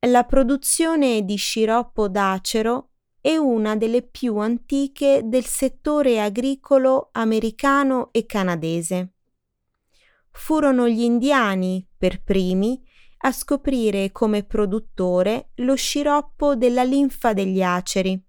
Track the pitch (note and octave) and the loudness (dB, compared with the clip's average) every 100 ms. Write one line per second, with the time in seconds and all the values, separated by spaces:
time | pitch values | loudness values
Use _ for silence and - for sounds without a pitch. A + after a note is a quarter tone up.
0 | B3 B3 A#3+ C4+ B3 C#4 - - E4 E4 | 2 2 4 2 2 0 -2 0 0 2
1 | C#4 A3+ F#3+ G3+ - - A3 A3+ A#3+ - | 2 0 -2 -4 -4 -2 0 0 -2 -4
2 | G#3 G3 G3 F#3+ - A3+ A3 B3 - _ | -2 0 0 -2 -2 -2 -2 -2 -6 _
3 | _ _ C#4 D#4+ C#4+ A#3 G#3+ G#3+ A3+ A#3 | _ _ 0 2 2 2 0 0 0 0
4 | A#3+ - B3 G#3 G#3+ A#3+ - C#4 C#4 - | -2 -6 -4 -2 -2 -4 -2 -4 -4 0
5 | C#4 C#4 A3+ B3+ - - C4 - - D4+ | 2 2 2 -2 -2 -2 -2 -2 -2 2
6 | C#4 A3+ G#3 G3+ B3+ C#4 - C#4 C4 C4 | 2 2 0 -2 -4 -4 2 2 4 0
7 | - - A3+ A3 A3 A3 C#4 C#4 C4+ C4 | -2 -4 0 0 -2 -2 2 2 2 0
8 | - - A3+ G#3+ F#3 E3+ D#3+ E3 E3 F3+ | -2 -4 -2 -2 -2 -2 -2 -4 -4 -4
9 | F#3 _ _ _ _ _ _ _ _ _ | -6 _ _ _ _ _ _ _ _ _
10 | _ _ _ - - D#4 D4 C4 A#3+ A3+ | _ _ _ -18 -2 2 2 2 2 2
11 | A#3 A#3+ B3+ C#4 A3 F#3+ F#3 F#3 F#3 - | 2 2 2 2 2 0 -2 -4 -8 -2
12 | F#3 F3+ - G3 F#3 F#3 G#3 C4 - _ | -2 -2 -2 0 2 0 0 -2 -8 _
13 | - - B3+ B3+ - C#4+ C#4+ C4+ A3 G3 | -20 -6 -4 -4 -4 -2 0 0 0 0
14 | G3 - A3 G#3 G#3 - G#3 G#3+ - - | -4 -2 0 0 -2 -2 0 -2 -8 -4
15 | F#3 F3+ F#3 A#3 - - B3 C4+ - C#4+ | 0 2 0 0 -6 -6 -2 0 0 -2
16 | D4 D4 D4 - D4 C#4 B3 A#3+ B3+ C#4 | 0 0 -2 -2 0 2 2 2 2 2
17 | C#4 - A#3+ G#3 F#3+ F#3+ F#3 F3+ F#3 - | 0 0 -2 0 0 0 0 -2 -2 -2
18 | F#3 F#3+ | -2 -4